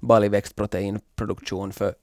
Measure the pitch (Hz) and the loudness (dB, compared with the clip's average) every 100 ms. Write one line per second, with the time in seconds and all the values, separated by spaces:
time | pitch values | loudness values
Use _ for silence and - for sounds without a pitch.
0 | 120 113 104 101 - - 104 92 98 107 | 4 6 6 2 -2 -6 -4 -4 -4 -6
1 | - - 101 95 - 95 98 - 104 - | -10 -8 -8 -8 -8 -8 -6 -4 -4 -4